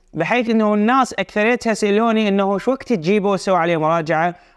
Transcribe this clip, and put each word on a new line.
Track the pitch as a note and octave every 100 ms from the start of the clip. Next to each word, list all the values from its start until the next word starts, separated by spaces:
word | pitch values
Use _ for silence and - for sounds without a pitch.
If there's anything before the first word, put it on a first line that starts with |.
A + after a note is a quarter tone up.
| _
بحيث | D3+ E3 A#3+ A#3
إنه | A3+ G#3+
الناس | G#3 G#3+ C4 B3+
أكثريتها | - F#3+ G#3 G#3+ B3 A#3
سألوني | G#3+ G#3 G3+ A#3 A3 G#3+
إنه | G3 G3 G3
شو | -
وقت | C4+ -
تجيبه | G#3+ D#3 G#3 G3
وسووا | F#3+ G3 F#3
عليه | E3+ E3
مراجعة، | D#3 E3+ D#3 D#3+ F3 E3+ -